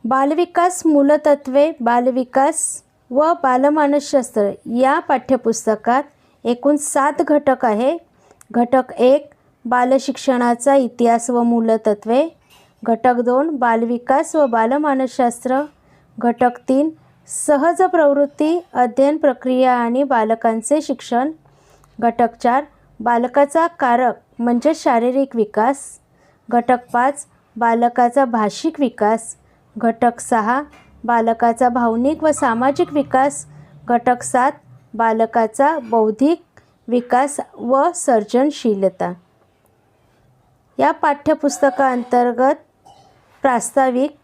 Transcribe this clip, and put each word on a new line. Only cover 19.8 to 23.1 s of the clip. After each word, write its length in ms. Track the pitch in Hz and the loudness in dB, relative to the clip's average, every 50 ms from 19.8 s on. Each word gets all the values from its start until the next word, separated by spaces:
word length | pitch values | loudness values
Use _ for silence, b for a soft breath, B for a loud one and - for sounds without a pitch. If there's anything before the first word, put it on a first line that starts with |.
| 233 233 233 262 | 0 -2 0 -2
बालकांचे 800 | 294 262 269 226 220 220 226 226 - 233 220 226 226 - 285 311 | 0 0 0 0 0 0 -2 0 0 -2 -2 -2 -2 0 -2 0
शिक्षण, 480 | 302 - 269 - - - 240 240 262 302 320 _ b b b b b b b b b b b 220 | 0 -4 -8 -8 -6 -4 -2 -2 -2 -4 -6 _ b b b b b b b b b b b -2
घटक 280 | 233 233 233 240 240 226 233 _ | -2 -2 0 0 -2 -2 -2 _
चार 220 | - 240 240 269 294 294 b b b b b b | -2 0 0 0 -2 -6 b b b b b b
बालकाचा 680 | 220 233 | -2 -2